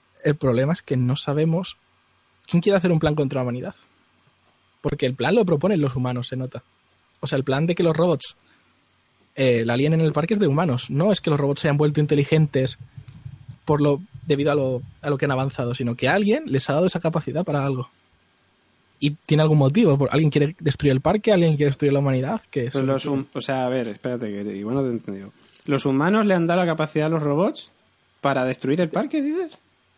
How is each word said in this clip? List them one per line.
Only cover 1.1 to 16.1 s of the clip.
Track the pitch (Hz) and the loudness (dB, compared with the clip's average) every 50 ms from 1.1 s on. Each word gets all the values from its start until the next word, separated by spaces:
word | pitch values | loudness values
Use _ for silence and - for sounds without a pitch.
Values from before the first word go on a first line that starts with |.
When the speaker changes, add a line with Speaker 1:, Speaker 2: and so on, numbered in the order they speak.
| 139 | 0
Speaker 1:
sabemos | - - 147 143 151 156 165 160 175 185 - - - _ _ _ _ _ _ _ _ _ _ _ _ _ | -2 -2 -2 -2 0 0 0 0 -2 -4 -6 -12 -18 _ _ _ _ _ _ _ _ _ _ _ _ _
quién | - - 175 | 0 0 2
quiere | - 208 196 | 4 4 2
hacer | 185 170 180 170 | 4 4 2 2
un | 160 | 2
plan | 160 151 147 | 2 2 2
contra | 156 143 131 135 131 | 0 0 0 -2 -2
la | 127 | -2
humanidad. | 123 120 127 - 190 - - - _ _ _ _ _ _ _ _ _ _ _ _ _ _ _ _ _ _ _ | -2 -4 -6 -8 -10 -12 -14 -20 _ _ _ _ _ _ _ _ _ _ _ _ _ _ _ _ _ _ _
Porque | - 147 147 - 147 | -6 -4 -2 -2 -2
el | 127 131 | -2 -2
plan | - 117 143 190 | -2 0 2 2
lo | 240 208 | 2 2
proponen | 180 160 143 175 190 214 160 | 2 2 2 2 2 2 2
los | 147 135 123 | 0 0 0
humanos, | 127 127 127 127 123 127 - | -2 -2 -2 -4 -4 -6 -6
se | 131 | -6
nota. | 127 131 127 - 123 - _ _ _ _ _ _ _ _ _ _ _ | -8 -8 -8 -10 -14 -16 _ _ _ _ _ _ _ _ _ _ _
O | - | -6
sea, | 139 143 135 | -4 -2 -2
el | 131 | 0
plan | - 131 139 165 | 0 0 0 0
de | 170 170 | 0 0
que | - 180 | 2 2
los | 165 156 | 2 2
robots, | 156 170 180 160 - - - - _ _ _ _ _ _ _ _ _ _ _ _ _ _ _ _ _ _ _ _ | 2 2 2 0 0 -4 -8 -14 _ _ _ _ _ _ _ _ _ _ _ _ _ _ _ _ _ _ _ _
eh, | 123 131 127 120 117 113 | 0 2 2 4 2 2
la | 117 120 | 0 0
alien | 127 139 151 165 | 2 2 2 2
en | 165 160 | 2 2
el | 156 143 | 2 2
parque | 151 156 170 226 | 0 0 0 0
es | 202 | 2
de | 208 | 2
humanos. | 151 135 156 185 160 123 123 - - | 2 2 2 2 0 0 -2 -4 -4
No | 135 143 170 214 | -2 0 2 2
es | 196 - | 2 0
que | - 165 | 0 0
los | 147 143 | 0 0
robots | 139 139 143 - - | 0 0 -2 0 0
se | 156 | 0
hayan | 143 147 | 2 2
vuelto | 151 151 147 151 | 2 2 2 0
inteligentes | 147 147 151 143 139 - 160 156 156 147 - 131 131 127 - - - - _ - - - - - - - - - - - - - _ | 0 2 2 0 2 2 4 2 2 2 2 0 -2 -2 -4 -10 -16 -20 _ -20 -20 -20 -20 -18 -18 -18 -20 -18 -20 -20 -20 -8 _
por | - 151 147 | 0 2 4
lo, | 147 147 143 147 185 - - - - | 4 2 2 0 -2 -8 -18 -10 -4
debido | - 147 139 143 147 147 | -2 0 0 2 2 2
a | |
lo, | 147 135 131 131 123 120 - - _ | 2 0 -2 -2 -4 -6 -12 -16 _
a | - 147 | -4 -4
lo | 143 | -2
que | 135 147 | -2 0
han | 139 | 0
avanzado, | 131 127 135 139 - - 127 120 127 | 0 0 -2 -2 -4 -4 -4 -4 -4
sino | - 131 120 120 | -4 -4 -4 -2
que | - 123 | -2 0
alguien | 127 | 0